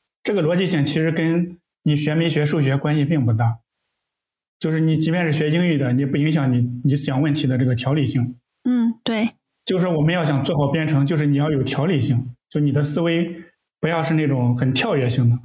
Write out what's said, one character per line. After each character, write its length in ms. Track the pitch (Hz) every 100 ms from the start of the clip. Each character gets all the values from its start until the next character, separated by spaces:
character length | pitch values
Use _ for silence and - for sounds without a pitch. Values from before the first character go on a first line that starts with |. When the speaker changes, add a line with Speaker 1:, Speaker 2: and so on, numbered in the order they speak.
| _ _
Speaker 1:
这 100 | -
个 80 | 202
逻 160 | 156 180
辑 80 | 185
性 180 | 160
其 120 | 143 160
实 160 | 160
跟 460 | 160 160 170 175 - _ _
你 120 | 156 147
学 180 | 151
没 140 | 156 165
学 180 | 151 147
数 160 | 165
学 140 | 135 135
关 200 | 151 151
系 100 | 139
并 200 | 160 117
不 60 |
大。 280 | 110 117 113 _ _ _ _ _ _ _ _ _ -
就 100 | 160
是 120 | 160
你 160 | 160 156
即 120 | 160
便 160 | 170 165
是 60 |
学 180 | 147 151
英 160 | 160 180
语 100 | 147
的， 160 | 131
你 80 | 123
也 40 | 139
不 120 | 147
影 120 | 151
响 220 | 156 131
你， 300 | 123 120 -
你 120 | 143 143
想 260 | 139 131
问 120 | 156
题 140 | 147 135
的 100 | 127
这 60 |
个 100 | 127
条 200 | 117 127
理 120 | 147 135
性。 300 | 135 120 - _ _ 247
Speaker 2:
嗯， 280 | 247 233 226
对。 260 | - 220 220 - _ _
Speaker 1:
就 160 | - 185
是 60 | 180
说 100 | 160
我 60 |
们 120 | 151
要 120 | 180 151
想 180 | 139
做 140 | - 160
好 100 | 139
编 180 | 160 156
程， 220 | 147 139
就 80 | 165
是 100 | 151
你 120 | 139
要 120 | 151
有 140 | 143
条 220 | 120 - 151
理 140 | 147
性， 300 | 120 120 123 - _
就 100 | 160
你 140 | 147
的 100 | 143
思 160 | 147 151
维 440 | 170 165 175 - - _ _ -
不 80 | 151
要 160 | 165
是 100 | 156 156
那 120 | 151
种 300 | 135 123 123
很 160 | 131
跳 240 | 131 233 160
跃 100 | 123
性 220 | 117 117
的， 100 | 120